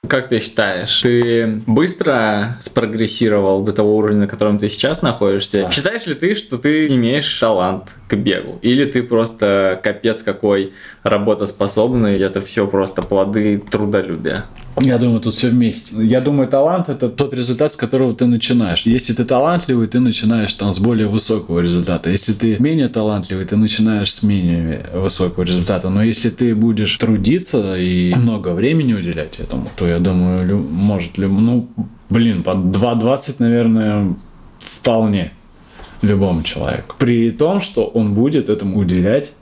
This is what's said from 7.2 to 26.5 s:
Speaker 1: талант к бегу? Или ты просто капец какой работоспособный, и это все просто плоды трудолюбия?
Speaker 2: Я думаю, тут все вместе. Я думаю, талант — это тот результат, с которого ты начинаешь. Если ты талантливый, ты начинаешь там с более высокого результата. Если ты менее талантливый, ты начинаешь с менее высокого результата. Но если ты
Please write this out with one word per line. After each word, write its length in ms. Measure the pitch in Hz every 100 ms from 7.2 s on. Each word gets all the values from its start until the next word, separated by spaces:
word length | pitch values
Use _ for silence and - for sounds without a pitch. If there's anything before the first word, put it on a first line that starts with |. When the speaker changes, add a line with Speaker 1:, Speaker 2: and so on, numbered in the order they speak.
| 147 -
Speaker 1:
талант 480 | 113 101 90 95 - - -
к 60 |
бегу? 460 | 101 101 92 92 90
Или 220 | 113 131
ты 180 | 139 127
просто 800 | 120 113 113 - 104 98 95 92
капец 400 | 107 104 117 110
какой 500 | - 98 104 98 95 - - -
работоспособный, 1160 | - 104 107 104 98 - 98 - 117 127 107 98
и 20 |
это 200 | 95 98
все 280 | - - 98
просто 340 | 98 95 -
плоды 560 | 87 98 95 107 107 101
трудолюбия? 840 | 98 104 104 101 92 85 80 87 - - - -
Speaker 2:
Я 200 | 131 120
думаю, 220 | 120 113
тут 140 | 113
все 140 | - 123
вместе. 480 | 123 113 95 - 107
Я 180 | 110 127
думаю, 280 | 135 143 131
талант — 400 | 135 151 185 165
это 180 | 135 120
тот 240 | - 139
результат, 400 | 123 123 120 151
с 40 | -
которого 360 | 117 131 131
ты 120 | 113 123
начинаешь. 560 | 117 - 123 101 85
Если 300 | 113 123 -
ты 100 | -
талантливый, 640 | 117 127 151 175 - 123 110
ты 140 | 123
начинаешь 520 | 127 107 110 113 104
там 180 | - 101
с 40 | 90
более 300 | 110 113 104
высокого 520 | 107 - 107 85 85
результата. 500 | 87 87 85 85 85
Если 240 | 95 -
ты 240 | 104 113 107
менее 300 | 143 160 123
талантливый, 560 | 117 107 104 87 95 92
ты 100 | 104
начинаешь 560 | 107 - 110 107 98
с 100 | -
менее 640 | 107 101 87 85 82 69 -
высокого 520 | 87 95 - 90 90
результата. 440 | 87 90 87 95 92
Но 160 | 98
если 240 | 110 110 117
ты 260 | - 120